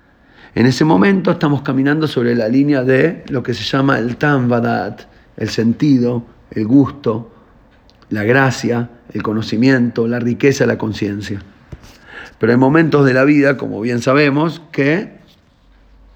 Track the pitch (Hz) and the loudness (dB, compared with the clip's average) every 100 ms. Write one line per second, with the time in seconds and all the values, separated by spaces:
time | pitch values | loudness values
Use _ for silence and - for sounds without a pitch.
0 | _ _ _ _ - - 123 127 156 165 | _ _ _ _ -8 0 2 2 2 4
1 | 202 196 185 170 151 143 - 135 139 156 | 4 2 0 0 0 -2 -2 -2 0 0
2 | 156 139 120 120 110 131 143 139 127 131 | -2 -2 0 0 0 2 2 0 2 2
3 | 156 185 - 139 123 117 - 139 139 127 | 2 -2 -8 -6 -6 -6 -4 -2 0 0
4 | 120 117 151 139 123 120 120 110 98 123 | -2 -2 0 0 0 0 -2 -2 -6 -10
5 | - - _ - 110 - 113 117 156 131 | -18 -20 _ -10 -6 -2 -2 0 2 2
6 | 120 120 117 - - - 107 139 131 - | 2 -4 -8 -16 -12 -6 2 4 2 0
7 | 117 110 117 - _ _ _ _ _ _ | -4 -4 -6 -20 _ _ _ _ _ _
8 | - 107 107 135 131 - 113 117 120 - | -10 -4 0 2 2 0 -2 -2 -4 -10
9 | - 107 110 107 110 110 131 131 120 117 | -14 -8 -4 -4 -4 0 2 2 0 -2
10 | 113 120 120 113 139 135 120 117 110 101 | -2 -2 -4 0 0 2 0 -2 -4 -4
11 | 101 101 98 101 - - _ - - - | -6 -6 -8 -12 -14 -20 _ -20 -20 -20
12 | - - - - 110 120 131 160 160 143 | -20 -20 -20 -4 0 4 4 4 4 4
13 | 135 131 139 147 139 127 110 101 117 120 | 4 4 4 4 2 0 -4 -6 -4 -2
14 | 123 143 147 143 165 - - - 139 170 | 0 2 2 2 -2 -4 -10 -4 -2 -2
15 | - - _ _ _ _ _ _ _ _ | -4 -14 _ _ _ _ _ _ _ _
16 | - | -20